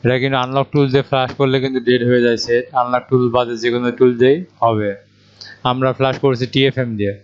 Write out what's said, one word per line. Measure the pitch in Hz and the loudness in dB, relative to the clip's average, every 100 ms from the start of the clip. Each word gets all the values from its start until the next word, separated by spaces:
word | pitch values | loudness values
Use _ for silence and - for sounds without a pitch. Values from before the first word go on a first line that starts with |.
এটা | 120 127 | 0 0
কিন্তু | 135 135 | 0 -2
আনলক | 127 135 139 | -2 -2 -2
টুল | 147 139 | 0 2
দিয়ে | 135 | 0
ফ্ল্যাশ | 135 135 127 | 0 -2 -2
করলে | - 135 131 | -2 -2 0
কিন্তু | 131 131 | -2 -2
ডেড | 120 123 | 0 0
হয়ে | 120 123 | 2 2
যায় | 120 113 | 2 0
সেট। | 110 120 123 | 0 -2 0
আনলক | 135 123 123 - | -2 0 -2 0
টুল | 131 123 | 0 2
বাদে | 120 120 117 | 0 -2 -2
যে | 117 | -2
কোনো | 120 123 | -2 -4
টুল | 117 127 120 | 2 2 4
দিয়েই | 127 151 185 _ | 2 2 -2 _
হবে। | 117 107 104 98 _ _ _ _ - - | -2 0 -4 -6 _ _ _ _ -20 -8
আমরা | 127 127 131 | -4 -2 -2
ফ্ল্যাশ | 123 135 127 | 0 -2 0
করেছি | 143 123 123 | -2 -2 -2
টিএফএম | 135 135 127 123 110 | 0 0 0 -6 -4
দিয়ে। | 101 101 | -4 -6